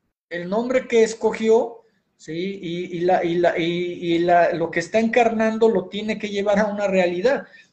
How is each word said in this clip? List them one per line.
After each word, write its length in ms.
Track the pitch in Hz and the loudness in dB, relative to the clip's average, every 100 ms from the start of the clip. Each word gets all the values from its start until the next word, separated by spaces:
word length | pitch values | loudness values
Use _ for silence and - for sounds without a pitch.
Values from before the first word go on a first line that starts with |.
| _ _ _ | _ _ _
el 180 | 175 175 | -10 -4
nombre 400 | 208 247 254 - | -4 0 -2 2
que 160 | 233 | 2
escogió, 800 | 220 - 220 - 220 220 - - _ _ _ _ | 2 2 -2 0 4 4 2 -6 _ _ _ _
¿sí? 440 | - 160 190 196 | -10 -6 -6 -6
Y, 360 | 170 175 180 170 | -8 -6 -6 -2
y 20 | |
la, 240 | 180 185 170 | 2 2 2
y 100 | 175 | 2
la, 240 | 175 - | 2 2
y, 60 | 165 | -2
y 540 | 175 175 175 170 165 | -2 -4 -6 -2 0
la, 340 | 175 175 165 | 4 4 4
lo 180 | 165 160 | 0 -2
que 80 | 175 | -4
está 220 | 165 220 | -2 0
encarnando 680 | 226 247 226 220 220 220 226 | 2 2 2 2 -2 2 2
lo 220 | 226 - | 2 -2
tiene 280 | 202 214 208 | -8 -6 -6
que 120 | 202 | -6
llevar 300 | 202 202 202 | -4 0 2
a 80 | 208 | 0
una 200 | 208 202 | -2 0
realidad. 580 | 190 180 180 226 254 - - _ | 0 0 0 0 -2 -4 -20 _